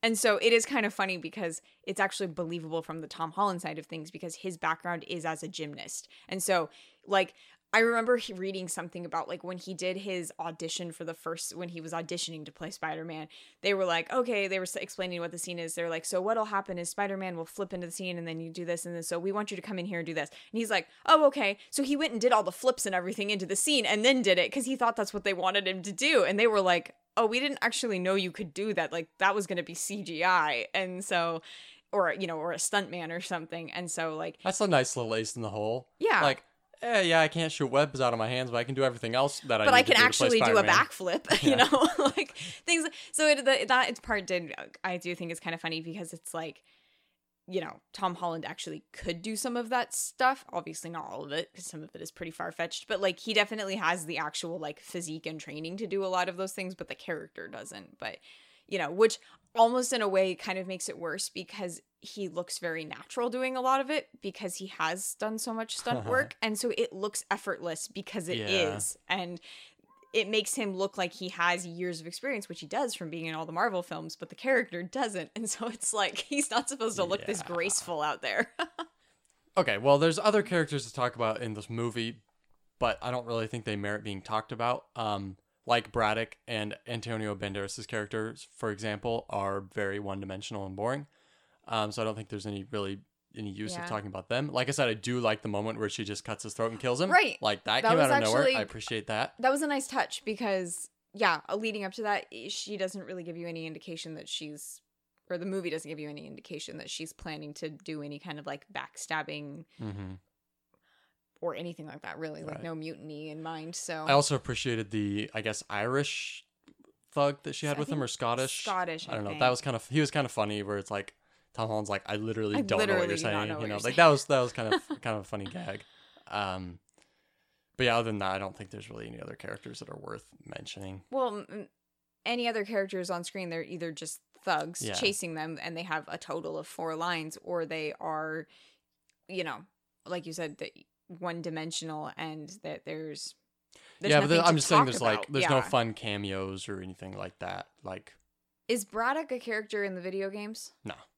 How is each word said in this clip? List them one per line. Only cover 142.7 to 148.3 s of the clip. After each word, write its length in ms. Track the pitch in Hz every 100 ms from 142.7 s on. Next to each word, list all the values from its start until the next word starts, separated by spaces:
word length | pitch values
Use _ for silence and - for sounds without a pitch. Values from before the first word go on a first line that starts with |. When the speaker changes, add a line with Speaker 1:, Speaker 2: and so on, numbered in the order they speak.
| - -
Speaker 1:
there's, 500 | 160 156 147 - - _ _ _ - - -
there's 120 | -
Speaker 2:
Yeah, 60 | 147
but 60 | 143
Speaker 1:
nothing 120 | 165
Speaker 2:
there, 40 | 170
I'm 80 |
Speaker 1:
to 40 | 165
Speaker 2:
just 100 | -
saying 120 | 160
Speaker 1:
talk 40 | 135
Speaker 2:
there's, 140 | 117
like, 180 | 117 107
Speaker 1:
about. 140 | -
Speaker 2:
there's 160 | 143 170
no 60 | 135
Speaker 1:
Yeah. 40 | 104
Speaker 2:
fun 240 | 131 113
cameos 760 | 107 110 101 101 95 95 95 -
or 120 | 98
anything 320 | 92 92 95
like 240 | 98 95 _
that. 280 | 90 92 95 _
Like, 300 | 95 95 - _ _